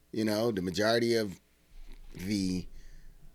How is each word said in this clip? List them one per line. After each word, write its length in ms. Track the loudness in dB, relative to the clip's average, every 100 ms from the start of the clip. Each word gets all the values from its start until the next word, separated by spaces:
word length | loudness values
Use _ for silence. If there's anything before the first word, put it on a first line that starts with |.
| _
you 100 | -2
know, 260 | 0 2 2
the 120 | 2
majority 540 | 0 2 4 4 4 2
of 220 | 0 -6 _ _ _ -16 -14 -14 -14 -8
the 500 | 0 2 2 0 -4 -12 -16 -16 -18 -18 -16